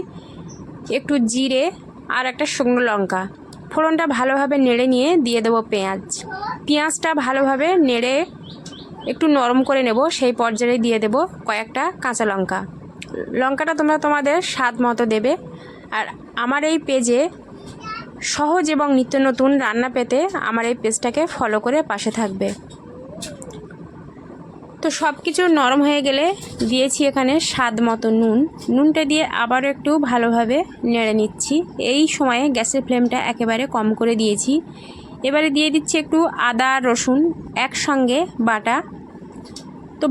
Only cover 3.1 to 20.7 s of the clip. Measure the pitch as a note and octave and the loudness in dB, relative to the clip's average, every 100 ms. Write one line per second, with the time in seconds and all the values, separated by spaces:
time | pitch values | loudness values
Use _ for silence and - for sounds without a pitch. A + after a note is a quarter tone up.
3.1 | F#3 F#3+ - - - - - D#4+ D#4+ E4 | -2 -4 -8 -18 -18 -6 0 2 2 2
4.1 | A#3+ C4 C4+ C#4 C#4+ C4 A#3+ B3+ B3 C#4 | 0 2 2 2 2 4 4 4 4 4
5.1 | F4 A#3+ A#3 A3+ A3+ A3+ G#3+ F#3+ F#3+ - | 4 2 2 2 2 0 -2 -2 -4 -8
6.1 | - - - - - - D4 D#4 - E4 | -10 -10 -8 -8 -6 0 2 2 0 0
7.1 | D#4 B3+ C4+ C4+ C4+ D#4 F#4 C#4 A#3 B3 | 0 0 2 2 2 2 4 4 2 2
8.1 | C#4 F4 - - - - - - - - | 0 -2 -6 -16 -16 -16 -16 -16 -10 -8
9.1 | - D#4+ C#4+ A#3+ B3+ C4 C4+ B3+ A3 D#4 | 0 4 4 4 4 4 2 2 2 0
10.1 | - B3 A#3+ A#3 A3 A#3+ B3 A#3 A3 G#3+ | 2 0 2 0 0 0 2 2 2 2
11.1 | B3 F#4 - - G#3+ A3 C4 D#4+ F#4 C4 | 0 0 -4 -4 -4 -4 -4 -4 -4 -4
12.1 | A3+ G#3+ G3 F#3 F#3+ F#3+ - - - - | 0 0 0 -2 -4 -6 -12 -18 -16 -12
13.1 | - - A3 C4 C4+ D#4+ D#4 D4+ D#4 D4+ | -10 -6 -2 0 0 -2 0 2 2 2
14.1 | D4 C#4 E4 F4+ - B3 A#3 A#3+ A#3 A#3 | 2 2 0 0 0 0 2 0 2 0
15.1 | A3 A#3+ F4+ - - - - - G#3+ - | 2 2 0 -4 -16 -18 -20 -8 -6 -6
16.1 | - - - A#3+ C#4 D4+ D#4+ C#4 C4 A#3+ | -10 -10 -4 -2 0 2 0 0 0 2
17.1 | A#3+ E4 - - - - - - - - | 2 2 -2 -16 -18 -16 -14 -12 -12 -14
18.1 | - - - D4 F4 D#4 D4 D4 C4 B3+ | -10 -6 -2 2 2 2 2 2 2 2
19.1 | C#4 C4+ B3+ C4+ C#4 A#3+ A3 B3+ B3 A#3+ | 2 2 4 4 4 2 0 0 -2 0
20.1 | B3+ F#4 F#4 G#3 A3+ A#3 | 2 0 -2 -2 0 0